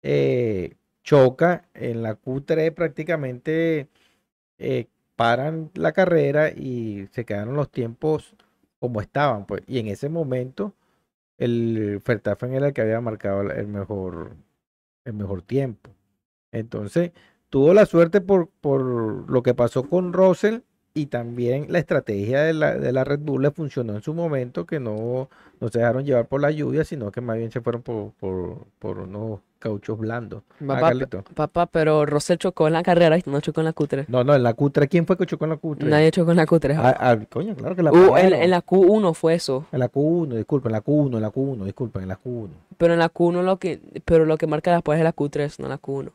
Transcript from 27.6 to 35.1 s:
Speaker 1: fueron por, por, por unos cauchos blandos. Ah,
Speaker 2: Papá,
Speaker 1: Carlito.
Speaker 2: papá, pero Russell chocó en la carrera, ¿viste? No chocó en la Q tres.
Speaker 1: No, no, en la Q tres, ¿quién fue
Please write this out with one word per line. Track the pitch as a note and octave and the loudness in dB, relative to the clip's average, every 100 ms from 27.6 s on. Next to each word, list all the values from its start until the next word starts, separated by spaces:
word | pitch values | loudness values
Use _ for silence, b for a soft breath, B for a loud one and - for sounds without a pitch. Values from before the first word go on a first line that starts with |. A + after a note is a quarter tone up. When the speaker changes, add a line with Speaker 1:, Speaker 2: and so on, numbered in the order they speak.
Speaker 1:
fueron | A#2 A#2 | -6 -6
por, | A#2+ A2+ G#2 | -6 -8 -8
por, | _ F#2+ F#2 F2+ F#2 - _ | _ -6 -6 -8 -12 -20 _
por | G#2 G2+ | -10 -10
unos | F#2+ G2+ A2 G#2+ _ _ | -10 -10 -10 -10 _ _
cauchos | A2+ G#2 - A2 | -8 -6 -6 -6
blandos. | A2 A#2 A2 - _ | -6 -6 -10 -16 _
Ah, | _ C#3+ | _ -4
Speaker 2:
Papá, | C3 | 2
Speaker 1:
Carlito. | D#3+ B2+ C3 F#2 - | 2 0 -4 -10 -10
Speaker 2:
papá, | - D3+ E3+ F3 | -6 -4 -2 0
pero | E3 D#3 D3+ D3 | 0 2 2 2
Russell | D3 - F3 | 0 0 -2
chocó | F#3+ - D#3 | -2 0 0
en | |
la | E3 | 2
carrera, | F3 E3+ E3+ | 2 4 6
¿viste? | D#3+ D3 | 4 2
No | C#3 | -2
chocó | D#3 D#3 | -2 -2
en | D#3+ | -2
la | |
Q | D#3+ D3 | -2 -2
tres. | C3+ C#3 | -2 -2
Speaker 1:
No, | B2 | 0
no, | B2+ | 4
en | C#3+ | 4
la | A#2+ | 4
Q | A#2 C#3+ | 2 0
tres, | D3 C#3+ | 2 2
¿quién | F3 | 2
fue | E3 | 2